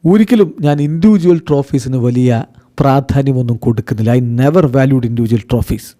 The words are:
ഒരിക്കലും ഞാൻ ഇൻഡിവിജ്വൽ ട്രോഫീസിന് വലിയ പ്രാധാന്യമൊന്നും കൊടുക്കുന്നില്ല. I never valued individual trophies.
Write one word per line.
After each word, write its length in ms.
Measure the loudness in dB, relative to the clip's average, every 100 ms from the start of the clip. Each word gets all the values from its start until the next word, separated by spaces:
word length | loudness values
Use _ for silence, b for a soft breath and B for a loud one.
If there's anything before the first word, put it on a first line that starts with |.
| 4
ഒരിക്കലും 420 | 2 4 2 0 0
ഞാൻ 200 | -2 -2
ഇൻഡിവിജ്വൽ 580 | -2 0 2 4 2 0 0
ട്രോഫീസിന് 500 | -2 0 -4 -4 -2
വലിയ 460 | 0 0 0 0 -4 b b -2
പ്രാധാന്യമൊന്നും 800 | 0 2 0 -2 0 -2 -2 -2
കൊടുക്കുന്നില്ല. 540 | -2 -2 -4 -4 0 0
I 40 | 0 0
never 220 | 2 2 0 0
valued 280 | 0 0 -2
individual 340 | -4 -2 -2 -2
trophies. 340 | -4 -4 -8 -10